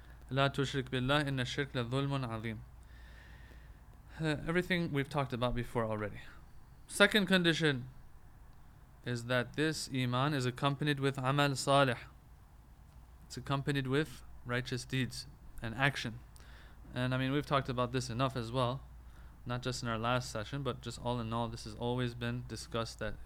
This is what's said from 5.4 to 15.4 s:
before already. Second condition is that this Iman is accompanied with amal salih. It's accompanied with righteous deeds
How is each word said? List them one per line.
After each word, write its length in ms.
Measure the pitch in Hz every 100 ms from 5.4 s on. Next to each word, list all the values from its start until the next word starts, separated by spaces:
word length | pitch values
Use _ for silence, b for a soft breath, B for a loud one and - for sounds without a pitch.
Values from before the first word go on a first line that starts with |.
| 123
before 300 | 120 117 123
already. 360 | 110 107 104 - - - - - - - -
Second 380 | - 202 220 185
condition 640 | 190 170 151 160 135 127 - - - - - - - - - - - -
is 200 | 120 117
that 280 | 127 120
this 340 | - 156 151 -
Iman 400 | 135 127 123 139
is 120 | 147 123
accompanied 520 | 120 143 139 151 143
with 180 | 135 135
amal 380 | 131 143 143
salih. 420 | 131 - 139 139 117 - - - - - - - - - - - - -
It's 100 | -
accompanied 500 | 120 139 139 143 131
with 380 | 135 156 - - -
righteous 400 | - 123 123 123
deeds 420 | - 131 123 - - -